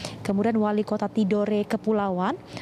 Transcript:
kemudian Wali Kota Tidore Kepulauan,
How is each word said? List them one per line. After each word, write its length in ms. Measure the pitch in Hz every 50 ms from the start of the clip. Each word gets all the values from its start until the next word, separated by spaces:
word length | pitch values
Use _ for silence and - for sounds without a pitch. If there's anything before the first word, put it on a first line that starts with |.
| - - - -
kemudian 400 | - - 202 196 208 233 233 220
Wali 240 | 208 208 208 208 208
Kota 240 | - 214 214 208 202
Tidore 560 | - 220 214 185 214 208 208 208 214 208 208
Kepulauan, 720 | - - 214 - 214 220 208 202 196 185 180 180 208 302 381 - - - -